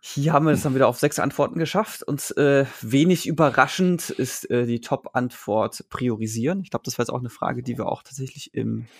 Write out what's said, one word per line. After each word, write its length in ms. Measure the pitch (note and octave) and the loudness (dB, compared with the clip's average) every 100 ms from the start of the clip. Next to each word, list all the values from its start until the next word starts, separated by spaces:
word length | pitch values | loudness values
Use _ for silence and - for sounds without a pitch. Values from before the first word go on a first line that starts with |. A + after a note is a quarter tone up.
hier 320 | - - D3 | -8 -2 2
haben 140 | D#3 D#3 | 4 4
wir 60 | |
es 100 | C#3 | 2
dann 120 | D3 | 2
wieder 140 | C3 B2+ | 4 2
auf 100 | B2 | 4
sechs 200 | C#3+ - | 0 0
Antworten 400 | C#3+ - C#3+ E3 | -2 0 -2 0
geschafft. 440 | D#3+ F#3 G#3+ - | -2 -2 -2 -8
Und, 340 | - C#3+ - - | -8 -6 -4 2
äh, 300 | C#3+ C#3 C3+ - | 4 4 2 -4
wenig 440 | A2+ C3+ E3 F3 - | 0 4 4 4 0
überraschend 840 | D#3+ D3+ B2+ C3+ - F#3 F3 - | 2 4 4 2 4 2 2 -2
ist, 380 | - B2 - - | -4 -4 -4 -2
äh, 160 | A#2+ A#2+ | 0 0
die 140 | A#2 | -2
Top-Antwort 1040 | - C3+ - B2 B2 - - G#2+ G#2+ - - | -2 -6 -2 -4 -4 -6 -2 0 0 -4 -14
priorisieren. 720 | - B2 G#2+ A2 A2 B2 F#3+ | -4 -2 -2 -4 -2 -2 -2
Ich 80 | F3+ | -4
glaub, 120 | - | -8
das 140 | - - | -8 -4
war 60 | |
jetzt 60 | - | -4
auch 80 | B2 | -4
eine 100 | B2 | -8
Frage, 320 | - - B2 | -6 -4 -4
die 160 | B2 B2 | -6 -6
wir 80 | - | -4
auch 160 | - | -6
tatsächlich 520 | - C3+ C3 D3 - | -10 -12 -12 -12 -10
im, 320 | - A2 A2+ A2+ - | -6 -4 -6 -8 -10